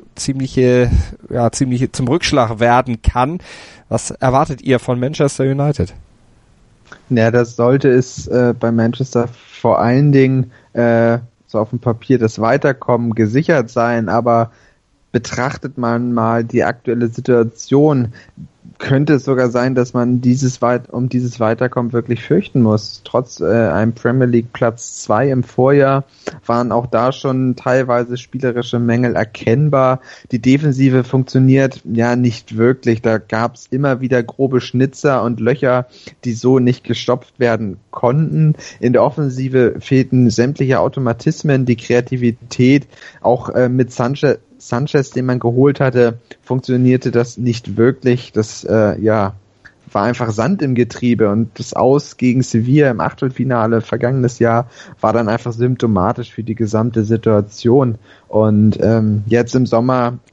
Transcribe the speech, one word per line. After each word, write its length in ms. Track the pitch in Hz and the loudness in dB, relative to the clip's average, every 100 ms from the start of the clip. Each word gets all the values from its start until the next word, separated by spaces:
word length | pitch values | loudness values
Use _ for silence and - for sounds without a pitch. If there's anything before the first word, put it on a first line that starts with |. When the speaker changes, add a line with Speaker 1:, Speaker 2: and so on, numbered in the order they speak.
| - - | -20 -10
Speaker 1:
ziemliche, 760 | - 135 131 - 127 123 123 - - - - | -6 -6 -4 0 4 4 4 2 0 -8 -8
ja, 220 | 123 117 | -2 -2
ziemliche 400 | - 131 123 127 | 0 -2 -2 -4
zum 160 | - 123 | -4 -2
Rückschlag 540 | 147 - 143 113 110 | -2 0 0 0 0
werden 400 | 117 123 127 113 | 2 2 0 -2
kann. 380 | - 127 131 180 - - - - _ | -2 0 -2 -4 -16 -20 -20 -20 _
Was 220 | 113 - | -6 -6
erwartet 500 | - 131 131 160 131 | -4 0 0 0 -4
ihr 180 | - 127 | -2 0
von 180 | - 123 | 0 -4
Manchester 460 | 127 156 143 - | -4 -2 -2 0
United? 500 | 135 139 143 147 85 - - _ _ _ _ _ _ _ _ - - | -2 0 -2 -2 -4 -8 -20 _ _ _ _ _ _ _ _ -20 -2
Speaker 2:
Ja, 220 | 120 113 | 2 2
das 260 | 120 120 - | 2 0 0
sollte 320 | 120 135 139 | 2 2 4
es, 380 | 127 127 - - | 2 0 -6 -4
äh, 260 | 120 123 120 | 0 0 0
bei 140 | 117 | -2
Manchester 560 | 117 113 123 131 120 123 - - - | 0 0 -2 -4 -2 -4 -8 -20 -4
vor 200 | 120 101 | 0 2
allen 340 | 110 127 147 | 2 2 4
Dingen, 380 | 139 131 131 123 - _ | 4 4 2 -4 -10 _
äh, 460 | - 117 117 117 117 120 _ _ | -2 0 2 2 0 -6 _ _
so 140 | 110 | -6
auf 100 | 110 | -4
dem 80 | 120 | -4
Papier 400 | 123 113 - 127 | -4 -4 0 0
das 220 | 110 - | 0 0
Weiterkommen 720 | 110 139 147 127 - 120 120 | 0 2 0 -2 -2 -2 0
gesichert 560 | 113 107 127 160 160 117 | 0 0 0 0 0 0
sein, 400 | - 117 117 107 | -2 0 0 0
aber 400 | 110 120 117 113 - _ _ _ _ _ | 0 2 2 0 -6 _ _ _ _ _
betrachtet 640 | 120 - - 127 - 139 131 | -6 -4 -4 -6 -6 -10 -6
man 340 | 120 117 123 | -4 -2 -2
mal 320 | 117 113 117 | -2 0 -2
die 200 | 117 120 | -2 -2
aktuelle 460 | 85 120 - 120 117 | -2 -2 -6 -2 -4
Situation, 1040 | 117 127 120 113 - - 139 151 139 117 - - - - _ 117 - | -4 0 2 0 -4 -2 2 4 2 -2 -8 -20 -20 -20 _ -20 -12
könnte 340 | - 135 147 | -2 0 2
es 100 | 143 | 2
sogar 260 | 139 127 127 | 2 0 0
sein, 260 | 120 127 127 | 0 0 0
dass 180 | 123 | -2
man 260 | 123 120 123 | -2 0 0
dieses 420 | 123 127 131 - | 2 0 0 0
Weit-, 280 | 120 123 - | 0 0 -4
um 180 | 120 127 | -6 -4
dieses 320 | 123 123 120 | -2 -4 -2
Weiterkommen 540 | 110 117 127 127 120 | -2 0 -2 -2 -2
wirklich 300 | 117 117 117 | -4 -4 -6
fürchten 380 | - 170 202 139 | 0 -2 0 0
muss. 400 | 113 107 - - | 2 2 -2 -16
Trotz, 360 | - 120 131 - | -6 -4 -4 -4
äh, 60 | 80 | 0
einem 480 | 113 107 82 113 | 2 2 0 -2
Premier 320 | 113 127 127 127 | -2 -2 0 2
League 260 | 120 117 | 0 -2
Platz 460 | - 120 113 - - | -2 -2 -2 -12 -12
zwei 260 | - 107 139 | -2 0 0
im 140 | 131 | -2
Vorjahr 640 | 120 - 131 143 139 135 135 _ - - - | -2 0 2 4 4 2 -4 _ -16 -10 -4
waren 260 | 120 123 | -2 0
auch 160 | 117 123 | -2 -2
da 240 | 113 123 | 0 0
schon 440 | 131 139 131 131 123 | -2 -4 -2 -2 -2
teilweise 600 | - 131 127 120 120 123 | 0 0 2 -2 -2 -8
spielerische 640 | - 131 131 120 120 120 | -10 -6 -4 -2 -4 -2
Mängel 360 | 120 117 123 90 | 0 0 0 -2
erkennbar. 840 | 113 - - 120 151 143 131 131 - - - | -4 -4 0 2 2 2 2 0 -6 -20 -8
Die 80 | 120 | -2
Defensive 640 | 123 135 151 131 135 127 | 2 2 2 2 2 2
funktioniert 800 | 127 131 127 135 131 131 135 - - | 0 -2 0 2 4 4 2 -2 -6
ja 300 | 113 117 123 | -2 0 0
nicht 420 | 123 110 - 110 | 0 -2 -8 0
wirklich. 440 | 120 127 120 113 | 2 2 -2 -2
Da 180 | 117 110 | 0 -2
gab's 480 | - 110 117 - - | -2 -4 -4 -6 -8
immer 320 | 131 143 123 | -4 -2 -2
wieder 220 | 127 127 | 0 -2
grobe 360 | 117 - 135 127 | -2 -4 -2 0
Schnitzer 640 | - 123 135 - 147 131 | -2 -2 -2 0 0 0
und 160 | 113 110 | -2 -2
Löcher, 460 | 110 139 131 127 123 - - - 123 | -2 0 0 0 -2 -12 -20 -10 -8
die 80 | |
so 260 | 113 127 131 | -2 2 4
nicht 240 | 123 123 | 2 0
gestopft 560 | - 120 - 123 - - | -4 -6 -2 -4 -6 -4
werden 380 | 120 110 107 92 _ | -2 0 -4 -10 _
konnten. 640 | - 120 143 156 156 156 151 - - | -4 0 0 0 2 2 0 -6 -4
In 140 | 123 | 0
der 100 | 123 | 2
Offensive 720 | 123 139 143 127 131 131 117 - | 2 0 -4 -4 -2 2 2 0
fehlten 500 | - 131 127 127 123 | 0 0 2 2 2
sämtliche 500 | 107 120 147 131 123 | 2 0 0 0 2
Automatismen, 840 | 104 139 123 117 - 160 156 135 127 | 0 -2 -4 -2 -4 -2 0 0 0
die 120 | 113 | -2
Kreativität, 1080 | - 123 123 127 120 117 - - 127 143 - - - - | 0 0 0 -2 -2 -2 -6 0 4 4 0 -12 -20 -4
auch, 280 | - 123 - | 0 0 -2
äh, 200 | - 123 | 0 0
mit 240 | 127 127 | 0 -2
Sanchez, 460 | - 123 143 143 - _ _ | -2 -4 0 0 0 _ _
Sanchez, 520 | - 120 147 147 135 | -6 -4 0 -2 -2
den 140 | - 127 | -4 -2
man 140 | 123 | -2
geholt 420 | 117 120 143 139 | 0 2 2 2
hatte, 380 | 135 123 120 113 _ - | 0 2 2 0 _ -20
funktionierte 720 | - 127 - 123 127 127 127 | -6 -6 -2 0 2 2 0
das 260 | 117 120 - | -2 -2 -4
nicht 380 | 123 117 - 101 | -4 -4 -6 0
wirklich. 560 | 117 135 127 123 - | 0 2 0 -2 -2
Das, 320 | 107 107 - | -4 -4 -6
äh, 340 | - 110 104 - | -2 2 2 0
ja, 320 | 107 107 101 104 _ _ - _ - | 0 0 -2 -6 _ _ -20 _ -8
war 120 | 104 | -2
einfach 280 | 104 120 117 | -2 -2 -4
Sand 300 | 107 117 196 | -2 -2 -2
im 120 | 143 | 0
Getriebe 560 | 123 120 - 123 113 107 | 0 -2 -2 -2 2 2
und 300 | 104 117 - | 0 -2 -6
das 140 | - | -8
Aus 420 | - 123 143 - - | 0 2 2 -2 -4
gegen 260 | 127 123 | 0 0
Sevilla 460 | 127 117 120 147 143 | 0 0 2 2 2
im 120 | 110 | 0
Achtelfinale 800 | 80 - 135 127 120 120 110 113 | -4 -4 -6 -4 -2 0 0 0
vergangenes 580 | 107 113 120 135 120 - | -2 -4 -2 0 -2 0
Jahr 280 | 117 117 123 - - - | 0 0 -2 -10 -20 -4
war 100 | 110 | 0
dann 160 | 110 110 | 0 0
einfach 240 | 113 123 | -2 -4
symptomatisch 800 | 113 123 127 117 98 92 123 117 | -4 -2 0 0 2 0 -2 -8
für 120 | - | -10
die 120 | 110 113 | -8 -4
gesamte 480 | 110 110 117 113 | -2 0 0 -2
Situation. 960 | 107 113 113 104 104 - 120 131 127 110 _ - _ | 0 0 2 2 0 -4 2 4 2 -2 _ -20 _
Und, 500 | 107 107 107 107 - | 0 2 4 4 2
ähm, 420 | 104 113 107 107 104 | 2 2 0 -2 0
jetzt 280 | 117 117 | 0 0
im 120 | 127 120 | 0 0
Sommer 540 | 117 127 127 120 120 - | 0 0 0 -2 -6 -12